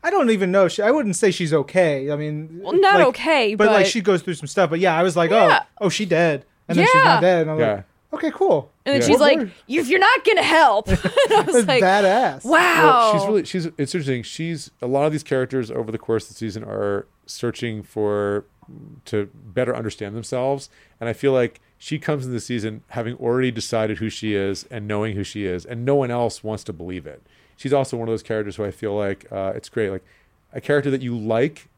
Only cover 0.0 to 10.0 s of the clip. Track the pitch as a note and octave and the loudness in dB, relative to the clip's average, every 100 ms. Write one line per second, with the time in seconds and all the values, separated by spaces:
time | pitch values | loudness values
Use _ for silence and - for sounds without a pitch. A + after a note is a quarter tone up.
0 | E4 F#4+ B3+ A3 F#3 F#3+ F3+ - G#3 D4+ | 0 2 2 2 2 2 2 2 0 2
1 | A3 E3+ G3+ E3+ E3 D3+ C#3 F#3 E3+ C#3 | 0 0 0 0 0 0 0 2 2 0
2 | C#3 D3 D3+ D3+ D#3 E3 G3 F4 G4 G4 | -4 -6 -6 -8 -10 -12 -2 2 4 6
3 | C#4+ - D#4 D4+ A3 G3+ G#3+ G#3+ G3 A#3 | 4 2 0 2 2 2 4 4 2 0
4 | G3 F3+ F#3+ E3 C#3+ - E3+ E3 F#3 D#3+ | 2 0 0 -8 -6 0 0 2 0 2
5 | F#3 E3+ E3+ G#3+ G3+ - - _ G3+ - | 0 2 2 4 6 4 0 _ -4 -2
6 | G#3 E3 E3+ C#3+ - _ - - G#4 B4+ | 0 2 2 0 -8 _ -2 2 4 6
7 | C5 G#3+ F3+ F3 D#3 D#3 A2+ G2+ G2 _ | 6 4 4 2 0 0 0 -2 -8 _
8 | _ - D#4+ - F#4+ D3+ - _ - C#4 | _ -6 -6 0 2 2 -2 _ -2 0
9 | A#3+ B4 D4 D#4 G#3+ - _ C#4+ C4 F#4 | 4 6 6 4 -2 -10 _ -4 0 2